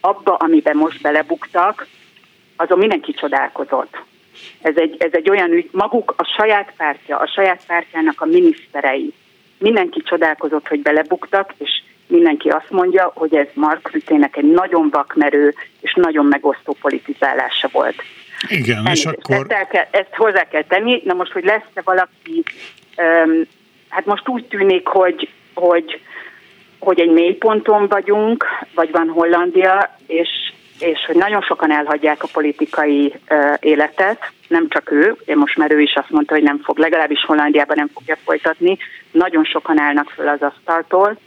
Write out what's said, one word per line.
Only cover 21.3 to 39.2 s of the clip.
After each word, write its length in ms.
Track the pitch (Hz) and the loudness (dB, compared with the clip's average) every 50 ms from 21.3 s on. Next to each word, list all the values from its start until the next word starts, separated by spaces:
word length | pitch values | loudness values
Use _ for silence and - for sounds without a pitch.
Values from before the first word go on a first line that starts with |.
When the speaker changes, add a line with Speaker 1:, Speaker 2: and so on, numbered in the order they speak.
Speaker 1:
hogy 120 | - 190 170 | -6 -4 -2
lesz-e 380 | 190 214 220 - - _ 190 170 | 0 -2 -2 -4 -10 _ -8 -2
valaki, 600 | 190 185 185 180 - _ _ _ 330 330 330 330 - - - - - - _ _ _ - | 0 0 0 0 -2 _ _ _ -6 -6 -4 -4 -6 -10 -16 -20 -20 -20 _ _ _ -6
öm, 520 | - 175 165 165 170 160 160 160 165 160 _ _ _ _ _ _ _ _ _ | -2 0 2 4 4 4 4 2 0 0 _ _ _ _ _ _ _ _ _
hát 160 | - 180 - | -8 -6 -4
most 220 | 202 202 202 - | -2 -4 -4 -4
úgy 180 | - - 117 120 | -6 -6 -6 -8
tűnik, 420 | - - 202 196 196 185 180 185 | -8 -4 0 2 2 2 2 0
hogy, 420 | - - 190 185 180 - - - - - _ _ _ _ | 0 2 2 2 2 0 -2 -8 -12 -12 _ _ _ _
hogy, 460 | 175 175 175 170 170 160 156 156 160 _ - - - - - - - _ _ - _ _ _ _ _ | 0 2 2 2 2 0 -4 -14 -16 _ -20 -20 -20 -20 -20 -20 -20 _ _ -20 _ _ _ _ _
hogy 200 | - 190 180 170 | -2 0 2 2
egy 120 | 170 170 | 4 4
mélyponton 760 | 160 165 170 175 190 - - 220 214 214 214 220 208 208 202 | 4 4 4 2 0 0 0 0 0 0 2 2 2 2 2
vagyunk, 580 | 196 208 202 190 196 202 214 214 220 233 - - - - - - - - | 0 0 -2 0 0 0 0 2 0 0 -2 -4 -6 -6 -8 -12 -6 -2
vagy 160 | 175 165 160 | -2 -2 0
van 160 | 156 170 165 | 0 -2 -2
Hollandia, 880 | 165 160 170 170 170 175 175 175 180 170 185 185 190 185 196 196 - - _ _ | 0 0 0 2 2 2 2 0 2 2 2 4 4 2 2 0 -2 -6 _ _
és, 220 | - 165 165 170 165 - - - - - - _ - _ - | -4 -2 -2 -2 -2 -4 -8 -10 -10 -14 -16 _ -20 _ -6
és 260 | 160 170 156 - - | -4 -4 -4 -4 -4
hogy 100 | - 156 | 0 2
nagyon 260 | 170 190 208 214 202 | 2 2 2 0 -2
sokan 300 | - - 160 - - 156 | -2 -2 -4 -2 0 0
elhagyják 520 | 151 151 147 147 151 147 151 151 151 - 175 | 0 0 0 -2 -2 0 0 0 0 -2 -6
a 60 | 160 - | -6 -4
politikai, 800 | 165 151 147 143 - 151 147 - - 151 147 143 143 143 139 - - _ | -2 -2 -2 -2 -2 -4 -4 -2 -2 0 2 2 2 2 0 -2 -8 _
ö, 260 | - 156 151 143 143 143 - | -2 0 2 2 2 0 0
életet, 720 | - 151 151 143 147 147 - - 190 196 226 - - - _ _ _ | 2 2 2 2 0 -2 -2 -2 -2 -2 -2 -4 -10 -16 _ _ _
nem 200 | _ 170 170 165 151 | _ 0 0 0 0
csak 220 | - 151 _ - | -2 -6 _ 0
ő, 240 | 147 147 156 214 226 - - | 2 2 2 2 0 -4 -6
én 120 | - 151 | -2 0
most 200 | 147 147 143 - | 0 0 0 0
már 140 | 165 156 147 | 0 2 2
ő 100 | 151 147 | 4 2
is 120 | 147 143 - | 2 2 0
azt 160 | 143 135 - | -2 -4 0
mondta, 240 | 151 151 147 - 156 | -2 -2 0 0 0
hogy 100 | 151 151 | 2 2
nem 160 | 147 143 147 - | 2 0 -2 -4
fog, 140 | - - | -4 -2
legalábbis 460 | 151 156 160 165 165 156 147 151 139 - | 0 0 0 2 0 0 -2 -2 -4 -2
Hollandiában 500 | - 156 151 147 147 147 151 143 - 151 | 0 0 0 2 2 2 0 0 0 -2
nem 120 | 147 147 147 _ | -2 -2 -6 _
fogja 240 | - - - 156 - - | -14 -8 -8 -8 -6 -2
folytatni, 540 | 170 160 151 - 165 160 _ 175 180 190 185 - - - - - _ | -4 -4 -2 -2 -4 -4 _ 0 0 0 -2 -6 -18 -18 -20 -20 _
nagyon 320 | - 160 | -2 0